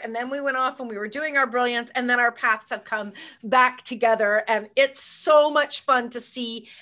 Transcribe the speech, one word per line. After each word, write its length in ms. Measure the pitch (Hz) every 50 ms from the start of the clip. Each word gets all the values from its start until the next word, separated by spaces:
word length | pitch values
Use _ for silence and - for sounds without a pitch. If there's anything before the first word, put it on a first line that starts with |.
| -
and 100 | 226 226
then 140 | 233 247 254
we 140 | 277 285
went 160 | 277 269 262 262
off 200 | 254 262 269 -
and 120 | 254 226
we 80 | 214 202
were 100 | 208 214
doing 300 | 233 285 311 311 285 277
our 80 | 262
brilliance, 440 | 240 220 247 247 240 240 233 233 - -
and 160 | 262 247 247
then 100 | 247 240
our 120 | 240 240
paths 360 | 233 - 262 233 220 220 - -
have 140 | 233 208 -
come 300 | - 226 214 202 208 - - - - - _
back 400 | - 202 254 254 247 247 247 -
together, 640 | - - 254 208 233 226 226 214 214 202 208 214 214
and 220 | 214 220 208 214 - -
it's 240 | 254 277 269 - -
so 480 | - - - - - 320 302 302 294 302
much 340 | 294 302 285 285 - -
fun 280 | - - 262 247 240 233
to 100 | 240 240
see 480 | 233 - - 254 240 226 226 220 220 - - -